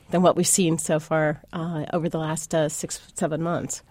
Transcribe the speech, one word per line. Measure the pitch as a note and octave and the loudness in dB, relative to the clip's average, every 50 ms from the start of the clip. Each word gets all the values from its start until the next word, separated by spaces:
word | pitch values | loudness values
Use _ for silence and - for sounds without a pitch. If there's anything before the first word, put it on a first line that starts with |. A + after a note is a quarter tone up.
| - - | -6 0
than | - F3 | 2 4
what | F3+ E3 - | 6 6 6
we've | - F3 | 4 4
seen | - - - F3+ D#3+ E3 | 2 4 4 4 2 2
so | E3 - - D#3+ D#3 | 0 0 0 0 0
far, | D#3 - D#3+ D#3 D#3 D3+ D3+ - - - | 0 0 0 2 2 0 0 -4 -8 -10
uh, | - E3+ E3 F3 E3 D3+ - - | -8 -6 -6 -4 -4 -4 -4 -4
over | - F3 D#3+ | -2 -2 -2
the | E3+ - D#3+ | -2 -2 -4
last, | D#3 D#3 D#3 D#3+ - - E3+ | -4 -4 -4 -6 -4 -2 0
uh, | D#3+ D3+ D3 | 0 0 0
six, | - - - - - - - - - | -2 -6 -8 -8 -10 -12 -14 -16 -6
seven | - F3+ D3+ D#3 D3+ | -4 -2 -2 -2 -2
months. | E3 E3+ E3+ B2+ - - - - - _ | -2 -2 -2 -4 -4 -6 -8 -12 -14 _